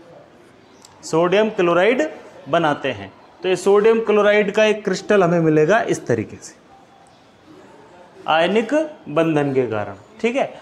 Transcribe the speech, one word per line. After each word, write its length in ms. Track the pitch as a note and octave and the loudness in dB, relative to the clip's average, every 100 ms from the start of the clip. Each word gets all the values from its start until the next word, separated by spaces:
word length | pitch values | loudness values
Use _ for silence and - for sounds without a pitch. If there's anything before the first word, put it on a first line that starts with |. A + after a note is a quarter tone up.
| - - - - - - - - - - | -20 -20 -20 -20 -20 -20 -20 -20 -20 -20
सोडियम 460 | - E3 F3 G3 A3 | -4 0 2 2 0
क्लोराइड 580 | G#3+ F3 E3+ G3+ B3+ D#4 - - - - | 0 0 2 2 0 -2 -6 -20 -20 -4
बनाते 420 | E3+ D#3 C#3 C3+ | -2 0 -2 -4
हैं। 220 | G#2+ G2 - - - | -8 -12 -20 -20 -8
तो 60 | F#3 | -4
ये 80 | F3+ | -2
सोडियम 440 | G3 G3+ A3 A3+ | 2 4 4 2
क्लोराइड 520 | A3 G#3 G#3 G#3 G3 | 2 2 4 2 0
का 120 | G#3 | 2
एक 200 | G#3+ G#3 | 2 0
क्रिस्टल 400 | G#3 F#3 - G#3 | -4 -6 0 2
हमें 160 | E3+ E3+ | 2 2
मिलेगा 400 | D#3+ D#3 D#3 G#3 | 2 4 4 2
इस 240 | - D#3 - | 0 -4 -2
तरीके 300 | A2+ G2+ F2 | -2 -4 -12
से, 180 | - - - - - - - _ _ _ - - - - - - - - - | -20 -20 -20 -20 -20 -20 -20 _ _ _ -20 -20 -20 -20 -20 -20 -20 -14 -2
आयनिक 460 | D#3 F3 G#3+ A3 D4+ D#4 - - | 0 0 0 0 -2 -4 -10 -8
बंधन 420 | D3+ E3 D3+ C#3+ | -2 0 0 0
के 120 | C3 B2 | 0 -2
कारण, 280 | G#2+ G2+ G2 - - | -4 -8 -12 -20 -6
ठीक 160 | A3+ C4 | -4 -2
है। 160 | G3 - | -6 -8